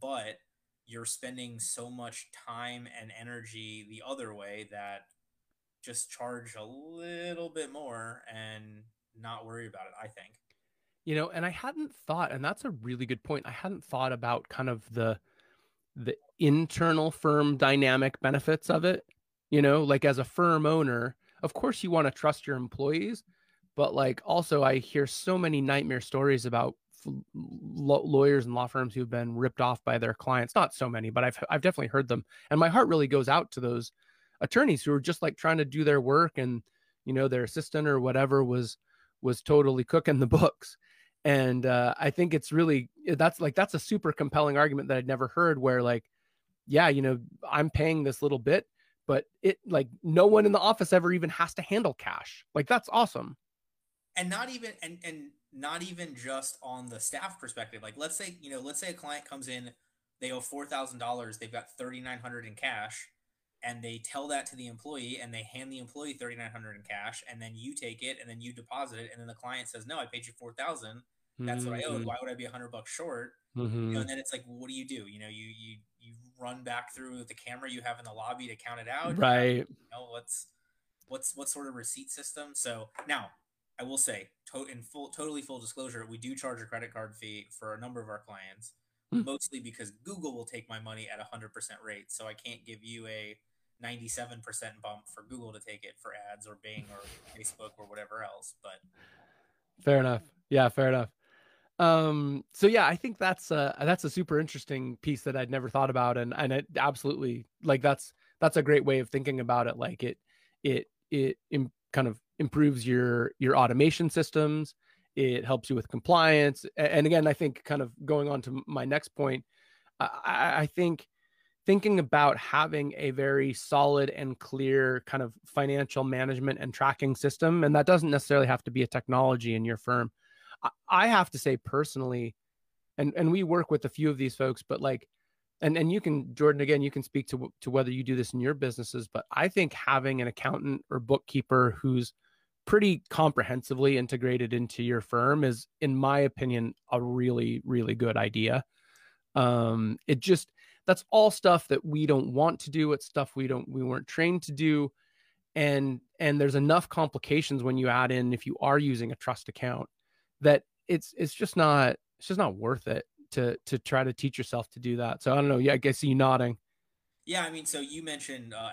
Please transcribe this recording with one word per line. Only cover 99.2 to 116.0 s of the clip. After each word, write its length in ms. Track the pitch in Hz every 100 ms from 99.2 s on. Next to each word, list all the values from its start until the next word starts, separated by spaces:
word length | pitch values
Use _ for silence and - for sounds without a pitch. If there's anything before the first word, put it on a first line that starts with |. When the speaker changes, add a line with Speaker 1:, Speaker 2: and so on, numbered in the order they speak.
| _ _ _ _ _ _
Speaker 2:
Fair 160 | - 139
enough. 240 | 131 117 - _ -
Yeah, 200 | 139 127
fair 200 | - 131
enough. 200 | 127 110 _ _ _ _ _ _ -
Um, 680 | 170 160 156 151 143 139 -
so 140 | - 202
yeah, 200 | 226 151
I 80 | 170
think 240 | 254 208
that's 320 | 185 185 -
a, 240 | 151 139 -
that's 240 | 147 180 151
a 40 |
super 300 | 180 170 151
interesting 580 | 156 143 - 135 127 120
piece 220 | 151 139
that 120 | 143 131
I'd 160 | 120
never 160 | 135 123
thought 220 | 139 135
about. 280 | 127 123 120
And, 160 | 120
and 200 | - 135
it 140 | 131 - 143
absolutely, 680 | 139 135 139 143 135 120 117 _
like, 180 | 156 135
that's, 320 | 139 135 - _ _ _
that's 160 | 160 160
a 80 |
great 220 | 139 147 135
way 140 | 135
of 100 | 123
thinking 320 | 135 131 131
about 260 | 120 123 117
it. 80 | 120
Like, 260 | 117 -
it, 160 | 123 - _ _ _ _
it, 240 | 139 127 - _ _
it 260 | 143 135 - _
im-, 200 | 147 127 - _
kind 160 | 139 123
of 100 | 110 _ -
improves 480 | 151 151 147 127 113
your, 460 | 123 123 120 117 -
your 180 | 131 135
automation 520 | 123 123 156 - 165
systems. 640 | 165 156 156 151 151 151 - _ _ _ -
It 260 | 131 123
helps 260 | 113 127 -
you 60 | 127
with 140 | -
compliance. 760 | 120